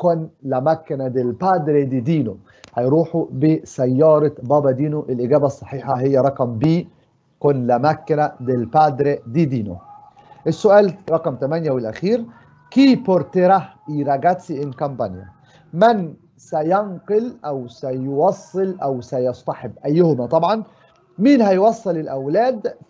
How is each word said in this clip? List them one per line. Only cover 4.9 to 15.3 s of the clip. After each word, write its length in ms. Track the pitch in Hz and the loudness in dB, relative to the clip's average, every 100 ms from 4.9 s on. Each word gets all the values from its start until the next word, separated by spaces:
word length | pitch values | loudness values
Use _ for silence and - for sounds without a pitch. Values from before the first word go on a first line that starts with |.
| 151 135 | -4 -6
الإجابة 380 | 123 120 143 139 | -4 0 2 2
الصحيحة 480 | - 110 139 - | -4 -12 -12 -6
هي 240 | 131 135 135 | -2 0 2
رقم 400 | 139 139 123 113 | 2 0 -4 0
بي، 300 | 151 170 - _ _ _ _ _ | 0 0 -2 _ _ _ _ _
con 220 | 147 135 120 | 0 0 0
la 120 | 120 | 0
macchina 580 | 147 156 - 151 147 - | 2 0 -2 -2 -2 -4
del 280 | 127 123 113 | -4 -2 0
padre 540 | 156 151 131 143 143 117 | 2 2 2 0 -2 -4
di 200 | 131 156 | -2 0
Dino. 300 | 127 104 85 - - - _ - - 160 | -2 -6 -10 -16 -20 -20 _ -20 -10 -6
السؤال 480 | 156 214 202 202 151 - | 0 4 6 4 0 -4
رقم 260 | 160 160 127 | -2 -2 -6
تمانية 340 | 135 165 156 | -4 -4 -2
والأخير، 540 | 131 110 110 180 240 233 - _ _ _ | -2 -4 -4 -2 -2 -4 -16 _ _ _
chi 300 | 254 277 247 | 2 4 4
porterà 760 | - 185 - 185 180 190 135 - - | 2 0 0 2 4 4 0 -14 -8
i 160 | 147 | -4
ragazzi 580 | 143 139 170 180 180 143 | -2 0 0 0 -4 -8
in 140 | 143 | -8
campagna؟ 580 | 127 147 123 110 92 95 | -6 -8 -6 -8 -8 -16